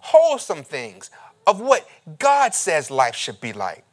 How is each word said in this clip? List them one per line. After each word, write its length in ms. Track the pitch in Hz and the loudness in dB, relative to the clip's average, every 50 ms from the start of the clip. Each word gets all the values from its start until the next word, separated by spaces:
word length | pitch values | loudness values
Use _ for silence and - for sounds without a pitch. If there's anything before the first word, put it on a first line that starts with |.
wholesome 600 | _ - - 320 320 330 294 254 - - 185 156 135 | _ 4 4 4 4 4 0 -2 -4 -8 -8 -8 -8
things 460 | - - 139 123 113 95 92 - - _ - - - _ _ _ - | -10 -10 -10 -10 -10 -14 -18 -20 -20 _ -20 -20 -20 _ _ _ 2
of 140 | 214 190 | 2 2
what 280 | 220 262 269 208 - - - _ _ - 156 147 | 2 0 0 0 0 -8 -20 _ _ -20 -14 0
God 340 | - 277 277 285 277 240 - | 2 2 4 4 4 2 0
says 380 | - - 190 170 156 139 - | -2 -2 0 0 -2 -2 -4
life 240 | 139 135 131 120 117 | 0 0 0 0 0
should 260 | - - - 117 - | -6 -10 -10 -10 -10
be 120 | - 123 107 | -12 -12 -8
like. 300 | 104 101 92 82 - _ _ | -6 -8 -8 -8 -10 _ _